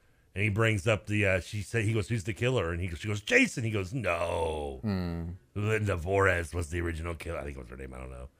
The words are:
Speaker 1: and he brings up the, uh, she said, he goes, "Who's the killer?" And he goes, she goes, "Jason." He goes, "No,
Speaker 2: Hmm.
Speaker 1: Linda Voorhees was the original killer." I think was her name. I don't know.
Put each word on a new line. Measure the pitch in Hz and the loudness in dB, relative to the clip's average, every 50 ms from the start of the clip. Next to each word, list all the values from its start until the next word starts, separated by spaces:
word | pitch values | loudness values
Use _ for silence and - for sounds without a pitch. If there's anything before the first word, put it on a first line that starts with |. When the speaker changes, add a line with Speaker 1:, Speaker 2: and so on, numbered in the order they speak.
| _ _ _ _ _ _ _ | _ _ _ _ _ _ _
Speaker 1:
and | 95 104 | 0 2
he | 110 | 2
brings | 101 104 113 110 110 101 - 120 | 4 4 4 4 4 4 4 2
up | 110 95 - | 2 2 2
the, | - 104 107 101 95 | 0 2 4 4 4
uh, | 92 92 | 4 2
she | 85 - - 104 | 0 -2 -6 -6
said, | 98 - - 117 107 | -6 -2 -2 0 0
he | 107 113 | 2 2
goes, | 110 95 - | 2 0 0
"Who's | 120 117 85 | -2 -2 -2
the | 117 110 | -4 -4
killer?" | - 117 123 131 120 90 82 | 0 0 0 2 2 0 0
And | 87 85 | 0 -2
he | 90 95 | -2 -4
goes, | 82 - | -4 -4
she | - 107 | -4 -4
goes, | 104 107 | -4 -4
"Jason." | - - 233 254 269 190 - - 113 | -2 2 4 4 4 4 2 -2 -2
He | 113 | 0
goes, | 107 104 95 87 - | 0 0 -2 -2 -4
"No, | - 104 90 85 85 87 85 87 85 82 80 78 76 73 71 67 67 - | -2 0 0 0 2 0 0 0 0 0 0 0 -2 -4 -4 -6 -4 -2
Speaker 2:
Hmm. | 107 98 92 90 87 85 85 82 85 87 - - _ _ | -2 0 0 0 -2 -2 -2 -4 -6 -8 -10 -14 _ _
Speaker 1:
Linda | 98 101 107 110 110 104 98 92 | -2 0 2 2 2 2 0 0
Voorhees | 87 78 90 98 98 98 95 90 87 85 80 - | 0 0 2 4 6 6 6 4 4 0 -2 -2
was | 87 85 73 | -4 -2 -2
the | 82 87 | -2 -2
original | 85 85 85 78 80 87 85 | -2 -2 -4 -4 -4 -6 -6
killer." | 78 - 85 85 76 | -6 -6 -8 -6 -6
I | 69 | -6
think | 73 69 65 | -8 -8 -10
was | 64 58 | -12 -14
her | 60 64 | -12 -12
name. | 67 65 64 | -12 -12 -12
I | 64 | -12
don't | 65 64 | -12 -12
know. | 64 64 64 - - _ | -12 -12 -14 -14 -16 _